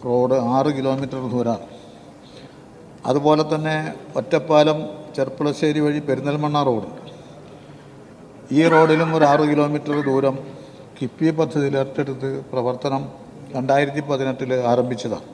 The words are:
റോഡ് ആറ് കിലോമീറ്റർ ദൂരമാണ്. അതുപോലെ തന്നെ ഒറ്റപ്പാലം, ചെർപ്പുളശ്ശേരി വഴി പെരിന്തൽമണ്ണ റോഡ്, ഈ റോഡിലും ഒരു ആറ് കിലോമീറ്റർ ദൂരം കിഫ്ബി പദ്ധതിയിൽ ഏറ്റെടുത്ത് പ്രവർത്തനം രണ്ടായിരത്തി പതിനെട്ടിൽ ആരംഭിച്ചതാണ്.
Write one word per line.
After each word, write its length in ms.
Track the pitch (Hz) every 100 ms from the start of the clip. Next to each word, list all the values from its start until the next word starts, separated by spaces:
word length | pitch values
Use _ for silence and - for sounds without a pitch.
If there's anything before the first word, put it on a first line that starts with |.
| 127
റോഡ് 300 | 123 123 131 120 127
ആറ് 140 | 139 139
കിലോമീറ്റർ 420 | 135 135 135 135 127
ദൂരമാണ്. 320 | 123 117 113 - - - - - - - - - - - - - - -
അതുപോലെ 340 | 139 143 151 156
തന്നെ 220 | 156 156 156 156 - - -
ഒറ്റപ്പാലം, 580 | 117 160 - 151 151 151 156 - - -
ചെർപ്പുളശ്ശേരി 640 | 135 - 147 143 156 147 151
വഴി 140 | 147 147
പെരിന്തൽമണ്ണ 540 | 131 143 147 151 147 139
റോഡ്, 200 | 113 95 - - - - - - - - - - - - - - - - 135
ഈ 40 | 165
റോഡിലും 360 | 160 160 156 165 160
ഒരു 80 | 147
ആറ് 120 | 143 151
കിലോമീറ്റർ 440 | 147 147 147 147 147 139
ദൂരം 280 | 131 135 135 - - - - - -
കിഫ്ബി 300 | 123 - 160 160
പദ്ധതിയിൽ 360 | 156 156 139 139
ഏറ്റെടുത്ത് 480 | 135 - 139 131 135 135 139
പ്രവർത്തനം 500 | 127 120 123 143 135 139 - - - - 131
രണ്ടായിരത്തി 460 | 135 139 143 143 143
പതിനെട്ടിൽ 400 | 139 135 127 131 127 120
ആരംഭിച്ചതാണ്. 560 | 123 123 117 120 95 -